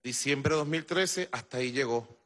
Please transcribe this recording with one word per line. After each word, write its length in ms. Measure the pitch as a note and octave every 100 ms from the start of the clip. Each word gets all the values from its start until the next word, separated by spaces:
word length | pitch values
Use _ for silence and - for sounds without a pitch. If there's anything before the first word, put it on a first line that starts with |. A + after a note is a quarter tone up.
diciembre 500 | B2+ A#2+ C#3 C#3+ D3
de 40 | D#3
dos 100 | D3
mil 180 | D#3+ D#3
trece, 440 | F3 F#3 F#3 F3+
hasta 260 | - - B2+
ahí 140 | B2+
llegó. 340 | B2 B2 A#2 A#2 -